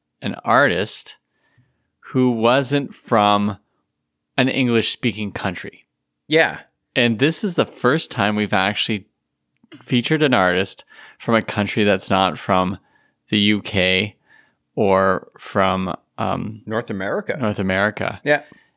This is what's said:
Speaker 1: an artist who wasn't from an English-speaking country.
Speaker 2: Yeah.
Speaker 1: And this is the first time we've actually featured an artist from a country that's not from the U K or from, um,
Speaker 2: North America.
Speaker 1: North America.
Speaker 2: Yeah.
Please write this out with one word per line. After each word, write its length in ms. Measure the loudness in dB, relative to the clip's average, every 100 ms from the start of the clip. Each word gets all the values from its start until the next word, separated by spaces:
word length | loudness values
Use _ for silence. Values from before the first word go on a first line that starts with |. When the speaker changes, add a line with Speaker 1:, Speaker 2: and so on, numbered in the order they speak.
| _ _
Speaker 1:
an 140 | -8 -6 2
artist 720 | 2 4 0 -2 -6 -10 -18 _ _ _ _ _ _ _ _
who 320 | -6 0 2
wasn't 640 | 4 4 4 2 -2 -2
from 640 | -10 0 4 4 4 0 -4 _ _ _ _ _ _ _ -2
an 100 | 0
English-speaking 840 | 0 2 2 0 -2 -4 -4 -8
country. 520 | -6 -8 -8 -12 -16 _ _ _ _ -2
Speaker 2:
Yeah. 320 | 0 0 -2 -16 _ _ 0
Speaker 1:
And 240 | 0 2
this 240 | 0 0
is 120 | -2 -2
the 100 | -2
first 440 | -2 0 0 -2
time 280 | -2 -2 0
we've 160 | 0
actually 560 | 0 0 -2 -4 -4 -8 _ _ _ _ _ _ -18
featured 400 | -2 -2 0 0
an 120 | 2
artist 520 | 4 4 2 -2 -6 -18 -20 -20 -10
from 180 | 0 0
a 60 |
country 420 | 0 -2 -2 0
that's 260 | 2 2 2
not 280 | 2 2 0
from 400 | 0 0 0 -4 _ _ _ _ -4
the 120 | 0
U 220 | 2 2
K 540 | 0 0 2 2 -2 -8 _ _ _ _ _ -2
or 580 | 2 4 2 0 -6 -20
from, 560 | -6 0 0 0 -4 -8 _ -8
um, 440 | -4 -4 -6 -10 -8
Speaker 2:
North 240 | -6 -6
America. 460 | -6 -4 -6 -6 -4
Speaker 1:
North 220 | -4 -2
America. 640 | -2 0 0 -2 -6 -4
Speaker 2:
Yeah. 200 | -2 -2 -4 -20 _